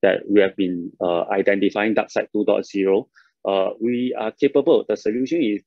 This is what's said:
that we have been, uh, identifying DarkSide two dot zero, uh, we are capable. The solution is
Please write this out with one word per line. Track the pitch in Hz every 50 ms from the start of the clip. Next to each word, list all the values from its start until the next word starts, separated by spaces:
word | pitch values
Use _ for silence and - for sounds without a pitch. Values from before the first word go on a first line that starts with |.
| -
that | 98 95 - - -
we | 101 104
have | 98 95 -
been, | - 98 90 90 87 85 85 - _
uh, | 92 87 87 85 - -
identifying | 101 98 95 101 101 101 101 98 - 107 104 110 107
DarkSide | 110 104 - - 107 101 - _
two | 107 104
dot | 98 101 101 98
zero, | - - 98 95 95 95 104 131 _ _ _ _ _ _ _ _
uh, | 98 98 95 95 98 - 113
we | 110 120 123 120 123 127 123 -
are | 110 110 -
capable. | _ - 139 139 143 135 165 151 107 - -
The | 107
solution | 101 - 107 107 123 131 131 160 175 147
is | 110 104 101 _